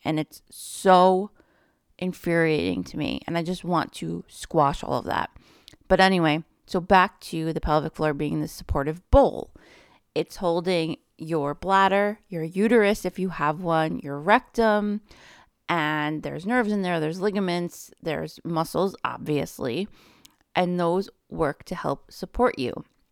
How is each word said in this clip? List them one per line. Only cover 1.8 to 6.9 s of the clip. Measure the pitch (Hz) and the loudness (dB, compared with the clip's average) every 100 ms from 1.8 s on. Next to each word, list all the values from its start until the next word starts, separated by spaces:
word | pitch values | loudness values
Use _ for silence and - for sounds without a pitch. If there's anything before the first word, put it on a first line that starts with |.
| _ - | _ -8
infuriating | 185 - 175 170 160 151 90 90 - | -8 -6 0 2 2 2 0 -4 -6
to | - | -6
me. | - - - | -6 -6 -4
And | 170 | -4
I | |
just | 165 180 | -4 -6
want | 175 165 - | -2 -2 -2
to | - 165 170 - | -6 -8 -8 -12
squash | - - 160 143 - | -18 -2 2 2 2
all | - 123 | -4 -4
of | - | -2
that. | - - - _ _ _ - - | -4 -4 -8 _ _ _ -10 2
But | 190 | 4
anyway, | 190 185 160 160 - _ - | 6 4 2 0 -4 _ -8
so | 185 | -4
back | 180 | 4